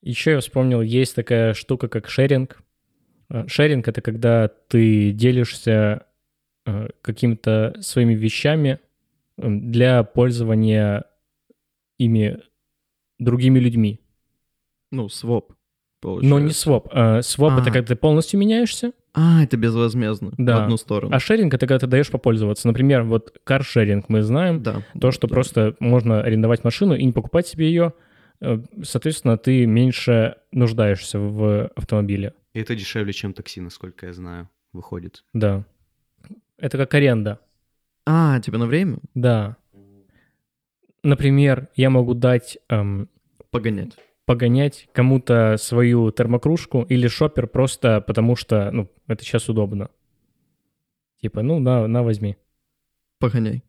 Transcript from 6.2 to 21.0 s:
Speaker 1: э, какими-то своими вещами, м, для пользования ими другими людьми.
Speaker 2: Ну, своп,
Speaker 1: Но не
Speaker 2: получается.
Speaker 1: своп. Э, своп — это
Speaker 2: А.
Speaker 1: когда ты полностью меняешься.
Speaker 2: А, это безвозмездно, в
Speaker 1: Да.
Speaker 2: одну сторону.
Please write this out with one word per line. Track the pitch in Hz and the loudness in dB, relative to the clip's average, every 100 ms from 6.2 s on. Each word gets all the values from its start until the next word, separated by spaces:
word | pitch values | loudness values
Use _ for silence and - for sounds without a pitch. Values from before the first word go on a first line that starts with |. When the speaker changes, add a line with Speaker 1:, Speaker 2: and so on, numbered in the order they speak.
| _ _ _ _ - | _ _ _ _ -8
Speaker 1:
э, | 101 107 - | -8 -8 -12
какими-то | - 107 120 110 - 110 110 - | -10 -2 -2 0 0 0 0 -6
своими | - - 117 | -6 0 2
вещами, | 110 110 - 147 156 143 131 _ _ _ _ _ - | 2 0 -2 0 0 0 -2 _ _ _ _ _ -8
м, | 123 104 117 | -4 -4 -2
для | 117 123 127 | 2 4 4
пользования | 113 - 123 120 113 110 110 107 104 101 - _ _ _ _ _ _ _ _ _ | 2 0 0 0 0 2 2 2 0 -2 -8 _ _ _ _ _ _ _ _ _
ими | 120 113 107 - _ _ _ _ _ _ _ _ | 0 2 0 -4 _ _ _ _ _ _ _ _
другими | 123 123 127 131 | -2 2 4 4
людьми. | 123 117 107 101 _ _ _ _ _ _ _ _ _ | 2 2 0 -2 _ _ _ _ _ _ _ _ _
Speaker 2:
Ну, | 135 104 | -8 -8
своп, | - 117 120 - _ _ _ _ _ | -10 -4 -4 -4 _ _ _ _ _
Speaker 1:
Но | - 95 | -10 -2
не | 135 | 2
Speaker 2:
получается. | 143 147 156 | 2 0 -2
Speaker 1:
своп. | 156 123 - | 0 0 0
Э, | 135 113 110 | 0 2 2
своп — | 127 - 151 131 | -2 0 2 2
это | 120 | 2
Speaker 2:
А. | |
Speaker 1:
когда | 123 | 0
ты | 117 120 | -2 0
полностью | 156 151 160 202 | 2 2 2 0
меняешься. | 202 226 233 - 240 - _ | 2 2 -2 -4 -8 -10 _
Speaker 2:
А, | - 165 165 | 2 4 6
это | 143 120 | 4 0
безвозмездно, | 113 113 117 120 110 107 95 | 0 0 0 0 -2 -4 -8
в | - | -4
Speaker 1:
Да. | 123 113 | 0 2
Speaker 2:
одну | 107 113 | 2 -2
сторону. | - 104 | -2 -6